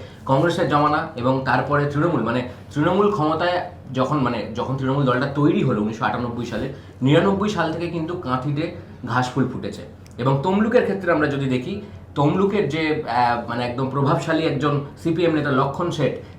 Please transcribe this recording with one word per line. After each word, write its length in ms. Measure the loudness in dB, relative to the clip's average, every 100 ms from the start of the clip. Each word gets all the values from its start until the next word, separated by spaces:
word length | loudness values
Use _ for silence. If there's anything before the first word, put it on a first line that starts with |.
| -8 -8 0
কংগ্রেসের 440 | 2 2 2 2
জমানা 380 | 2 2 0 -2 -2
এবং 260 | 0 0 2
তারপরে 460 | 0 2 0 2
তৃণমূল, 320 | 0 0 2
মানে 260 | 0 -2 -4 -10 -6
তৃণমূল 380 | 0 2 4 2
ক্ষমতায় 580 | 2 0 2 0 0 -4 -12 -6
যখন, 240 | -2 0 0
মানে 280 | 0 -2 -4 -6
যখন 220 | -4 -2
তৃণমূল 280 | -2 2 2
দলটা 220 | 2 0
তৈরি 360 | 2 2 4
হলো 180 | 2 0
উনিশশো 240 | -2 -2 -2
আটানব্বই 400 | -2 -4 -4 -6
সালে, 280 | -6 -6 -8 -16 0
নিরানব্বই 480 | 4 6 4 2 0
সাল 240 | 0 -2
থেকে 140 | -2 -4
কিন্তু 300 | -4 -4 -6
কাঁথিতে 540 | -4 -2 -2 -2 -4 -6 -14 -12 -2
ঘাসফুল 440 | 0 0 0 0
ফুটেছে। 280 | -2 -8 -10 -14 -18 -14 -2
এবং 220 | 0 2
তমলুকের 400 | 2 2 4 4
ক্ষেত্রে 280 | 4 0 2
আমরা 160 | 2 2
যদি 180 | 0 0
দেখি, 360 | 0 -2 -8 -10 -16 -8 0
তমলুকের 540 | 2 4 2 2 0
যে, 340 | 0 0 -2 0
আহ, 420 | 2 2 2 -2
মানে 160 | -4 -4
একদম 240 | -2 -2
প্রভাবশালী 560 | 0 2 2 0 0 0
একজন 400 | 0 0 0 -4 -4
সিপিএম 320 | -2 2 2 2
নেতা 160 | 2
লক্ষণ 400 | 2 0 -2 -4
শেঠ, 200 | 0 0 -2 -10